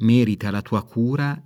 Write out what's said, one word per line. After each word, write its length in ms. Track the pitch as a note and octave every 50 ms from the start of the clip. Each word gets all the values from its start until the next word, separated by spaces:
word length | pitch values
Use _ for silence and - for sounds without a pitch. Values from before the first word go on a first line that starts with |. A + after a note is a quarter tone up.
merita 500 | A2 A2+ A#2+ B2 A#2 G#2+ G2+ - G#2+ G2+
la 100 | G2+ G2+
tua 240 | - - A2 G#2+ G#2+
cura 560 | - - A#2 A#2 B2 C#3 C#3+ C#3+ C#3+ C#3 - -